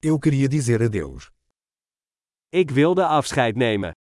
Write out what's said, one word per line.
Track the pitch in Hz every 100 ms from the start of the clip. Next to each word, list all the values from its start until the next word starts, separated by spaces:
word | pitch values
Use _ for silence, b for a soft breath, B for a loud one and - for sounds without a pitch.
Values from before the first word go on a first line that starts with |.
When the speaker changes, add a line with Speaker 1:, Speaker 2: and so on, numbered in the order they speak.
Speaker 1:
Eu | 156 156
queria | 156 139 135
dizer | 147 120 113
adeus. | 113 104 73 67 - _ _ _ _ _ _ _ _ _ _ _ _
Speaker 2:
Ik | 170 170
wilde | 135 156 180 175
afscheid | 156 139 - 120 110
nemen. | 123 104 92 -